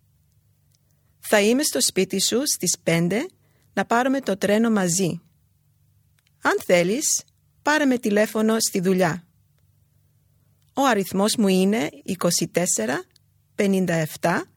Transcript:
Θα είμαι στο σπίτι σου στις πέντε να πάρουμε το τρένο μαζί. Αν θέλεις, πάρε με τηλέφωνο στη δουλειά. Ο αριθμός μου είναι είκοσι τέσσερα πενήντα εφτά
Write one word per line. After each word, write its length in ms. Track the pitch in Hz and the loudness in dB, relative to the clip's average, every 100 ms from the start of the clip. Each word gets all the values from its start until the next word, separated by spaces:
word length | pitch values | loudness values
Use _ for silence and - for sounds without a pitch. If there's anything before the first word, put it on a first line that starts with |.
| _ _ _ _ _ _ _ _ _ _ _ _ | _ _ _ _ _ _ _ _ _ _ _ _
Θα 200 | - 214 | 0 2
είμαι 220 | 202 254 | 4 2
στο 180 | 302 269 | 0 0
σπίτι 400 | - - 190 196 | 0 0 -2 -2
σου 200 | - 226 | -2 -2
στις 340 | 294 - 185 - | -2 -4 -4 -2
πέντε 440 | - 165 170 202 370 _ _ _ _ | 0 0 0 -2 -6 _ _ _ _
να 120 | - | -6
πάρουμε 360 | 190 233 262 269 | 0 0 0 -2
το 160 | 262 190 | -4 -2
τρένο 340 | 196 214 233 | 0 2 2
μαζί. 500 | 214 180 175 175 170 _ _ _ _ _ _ _ _ _ _ _ _ | 2 0 0 -2 -4 _ _ _ _ _ _ _ _ _ _ _ _
Αν 140 | 285 403 | -2 -2
θέλεις, 600 | - 175 170 240 320 - - _ _ _ | 2 2 2 -2 -2 -4 -8 _ _ _
πάρε 220 | 285 302 | -2 2
με 140 | 285 247 | 2 0
τηλέφωνο 580 | 220 202 214 220 220 226 | 0 0 0 0 0 0
στη 220 | - 196 | -2 -2
δουλειά. 460 | 180 185 180 180 - _ _ _ _ _ _ _ _ _ _ _ _ _ _ | 0 2 0 -2 -10 _ _ _ _ _ _ _ _ _ _ _ _ _ _
Ο 120 | - 269 | 0 2
αριθμός 500 | 208 190 190 214 - | 2 0 0 0 2
μου 120 | 196 | 2
είναι 400 | 185 190 220 302 - | 4 2 0 -4 -8
είκοσι 440 | - 185 175 - 170 | -10 -4 -2 -2 -2
τέσσερα 560 | - 180 - 220 294 370 _ _ _ _ | -2 -2 -2 -4 -6 -8 _ _ _ _
πενήντα 400 | - 202 190 175 | -2 0 0 0
εφτά 500 | 165 156 - 170 208 381 | -2 -4 -4 -2 -2 -6